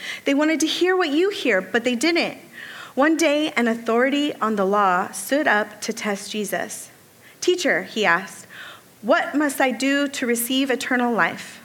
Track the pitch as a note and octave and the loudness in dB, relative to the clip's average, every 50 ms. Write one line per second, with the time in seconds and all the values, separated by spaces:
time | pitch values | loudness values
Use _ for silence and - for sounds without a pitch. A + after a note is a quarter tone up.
0 | - - - - - C#4 C#4 C4+ D4+ D#4 D#4+ D4+ D#4+ D#4 - - E4+ F#4 F#4+ F#4 | -12 -10 -10 -6 -2 0 2 2 2 2 2 0 0 -2 0 0 2 2 2 2
1 | F4+ D#4 C4+ D#4 F4+ G4+ G4+ - - C4+ G#3+ F#3+ F#3+ - - A#3+ A#3 B3+ B3 A#3 | 2 2 2 2 2 2 0 -2 0 2 2 2 0 0 -2 -2 0 0 0 0
2 | A#3+ E4 F4 E4+ B3 F3 - - - - - - - - - - - - - B3+ | 0 2 2 2 0 -2 -4 -8 -16 -20 -18 -18 -16 -16 -16 -16 -16 -6 0 2
3 | C4+ D#4 E4 D4+ E4 D4+ C#4+ D4+ D4+ D#4 - - A#3+ A#3 A3+ A#3 A#3 - A3+ A#3 | 4 4 4 4 4 2 2 2 0 0 0 0 2 0 0 -2 -2 0 2 2
4 | B3+ C#4 C#4 C#4+ D4 D4 - - G#3 A3 A3 G3+ G3 F#3+ G3+ G#3+ G3+ F#3+ F3+ F3+ | 2 2 2 0 0 -2 -2 -2 -2 -2 0 0 0 2 2 4 4 4 4 2
5 | - - - - - - C4+ D4 D4+ - G#3+ G#3 G#3+ G#3+ - - - - A3 - | 0 -2 -6 -10 -6 -2 0 0 2 4 4 2 2 -2 -6 -10 -8 -8 -6 -4
6 | - G#3 G3+ G3 - - - G#3+ G#3 F3+ - E3+ - A3 - - - - - - | -4 -4 -4 -4 -6 -8 -6 -6 -6 -4 -4 -4 -4 -6 -10 -12 -16 -16 -20 -20
7 | - - - - - - - - - - F4+ F4+ - C4+ F#3 D#3+ F#3 - - A3+ | -20 -20 -20 -20 -20 -20 -18 -6 0 0 0 2 2 0 0 0 -2 -4 -2 0
8 | G3+ F3+ E3 F3+ G3 - - - - - - - - - - - - - - - | 2 4 4 2 0 -4 -14 -18 -20 -20 -20 -18 -18 -18 -18 -20 -20 -20 -20 -6
9 | - G#3 D4+ F4 - - - C#4+ D4+ C#4+ C#4 - C#4+ C4 A#3+ - C4 C4+ C#4 C#4+ | 0 2 2 2 2 0 0 0 0 0 0 2 0 0 0 0 0 0 2 2
10 | C#4+ C#4 C#4 - C4 A#3 A#3 A#3 A#3 - C4 C4 C#4 C#4 B3 A#3+ - - C4 B3 | 0 0 -2 -4 -2 0 0 0 0 0 0 0 2 0 0 -2 -2 -2 0 0
11 | B3 A#3+ A#3+ G3 E3 E3 - - - - - - | 0 2 2 2 2 0 0 -4 -12 -14 -16 -18